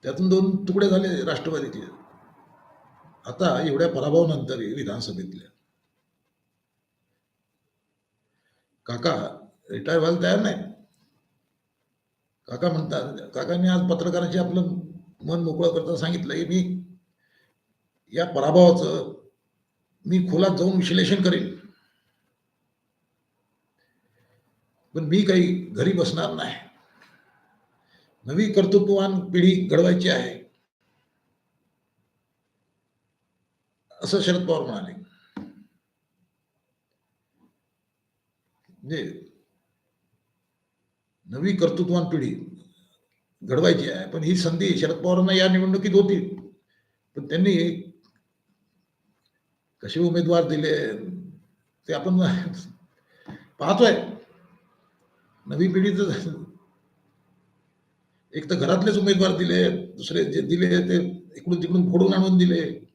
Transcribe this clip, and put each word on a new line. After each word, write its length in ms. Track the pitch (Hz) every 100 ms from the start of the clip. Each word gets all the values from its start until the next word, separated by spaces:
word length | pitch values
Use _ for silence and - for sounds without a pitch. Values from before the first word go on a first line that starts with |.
त्यातून 260 | - 135 185
दोन 340 | 190 190 185
तुकडे 260 | - 185 196
झाले 340 | 185 190 165
राष्ट्रवादीचे. 580 | 135 147 160 156 135 110 175 - - - _ _ _ _ _ _ _ _ - _ -
आता 420 | 123 180 131 156
एवढ्या 200 | 139 127
पराभवानंतरही 840 | 135 143 160 165 143 123 131 107
विधानसभेतल्या 760 | 131 123 120 110 92 92 90 - _ _ _ _ _ _ _ _ _ _ _ _ _ _ _ _ _ _ _ _ _ _ _ _ _ _ _ _ _ _ _ _ _ -
काका 280 | 120 165 139 - - - _ _
रिटायर 280 | - - 165
व्हायला 220 | 160 175
तयार 160 | 175 202
नाही. 160 | 214 - - - _ _ _ _ _ _ _ _ _ _ _ _ _ _ _ _ -
काका 240 | - 175
म्हणतात, 580 | 160 - - - - - 127
काकांनी 320 | - 175 180
आज 120 | 180 180
पत्रकारांशी 460 | 170 170 175 170 185
आपलं 240 | 175 180 175 180 - - - _ 147
मन 180 | 170
मोकळं 300 | 165 143 170
करताना 240 | 165 170 170
सांगितलं 360 | 160 175 139
की 120 | 151 165
मी 380 | 185 180 - - - _ _ _ _ _ _ _ _ _ _ _
या 120 | 117 175
पराभवाचं 880 | 151 143 165 180 - - 160 - - _ _ _ _ _ _ _ _ -
मी 140 | 185 180
खोलात 260 | 165 190 180
जाऊन 200 | 175 190
विश्लेषण 460 | 180 175 - 196
करेन, 320 | 180 170 - - - _ _ _ _ _ _ _ _ _ _ _ _ _ _ _ _ _ _ _ _ _ _ _ _ _ _ _ _ _ _ _ _
पण 100 | 170
मी 180 | 156 185
काही 440 | 196 185 170 - -
घरी 280 | - -
बसणार 400 | 180 165 160 156
नाही. 220 | 80 - - - _ _ _ _ _ _ _ _ _ _ _ _ _ _ _ 117
नवी 260 | 156 214
कर्तृत्ववान 680 | 196 185 196 196 196 196 190
पिढी 480 | - 180 180 185 180
घडवायची 420 | - 180 180 180
आहे, 220 | 147 - - - _ _ _ _ _ _ _ _ _ _ _ _ _ _ _ _ _ _ _ _ _ _ _ _ _ _ _ _ _ _ _ _ _ _ -
असं 200 | - 196
शरद 260 | 180 180 180
पवार 140 | 160
म्हणाले. 320 | - 104 92 - - _ _ - - - _ _ _ _ _ _ _ _ _ _ _ _ _ _ _ _ _ _ _ _ _ _ _ _ _ _ _ _ _ _ _
म्हणजे 600 | _ 131 156 113 - - _ _ _ _ _ _ _ _ _ _ _ _ _ _ _ _ _ _ _ _
नवी 300 | 123 175 190
कर्तृत्ववान 480 | 165 165 175 175
पिढी 300 | 165 160 139 - - - _ _ _ _ _ _ _ _
घडवायची 460 | 98 127 175 175 -
आहे, 200 | 185 190
पण 120 | 165
ही 120 | 156 180
संधी 400 | 170 165 190 175
शरद 260 | 156 160
पवारांना 300 | 180 180 185
या 140 | 190 185
निवडणुकीत 440 | 185 190 190 196
होती, 440 | 190 196 196 - - - _ _ _ _ _ _ -
पण 120 | 139
त्यांनी 520 | 156 196 175 170 165 - - _ _ _ _ _ _ _ _ _ _ _ _ _ _ _ _ _ _
कसे 160 | - 160
उमेदवार 480 | 175 165 165 170 165
दिले 260 | 156 156 151 110 104 - 90 - - _ _ _ _ -
ते 60 |
आपण 260 | 147 175 185 175 - - - - - _ _ _ _ - - - _
पाहतोय. 360 | - 202 233 - - - - _ _ _ _ _ _ _ _ _ _ _ -
नवी 220 | 147 185
पिढी 300 | 180 196 185
तर 140 | 196 - 170 156 - - _ _ _ _ _ _ _ _ _ _ _ _ _ _ _ _ _
एक 160 | - 151
तर 60 | 180
घरातलेच 420 | - 185 208 202
उमेदवार 400 | 196 185 185 170
दिले, 320 | 180 180 90 - -
दुसरे 300 | - - 85 80
जे 160 | -
दिले 260 | 71 175 - - 180
ते 60 | 180 - - - -
इकडून 260 | - 170
तिकडून 280 | 170 180 170
फोडून 220 | 175 190
आणून 240 | 190 190 185
दिले. 420 | 180 165 151 - -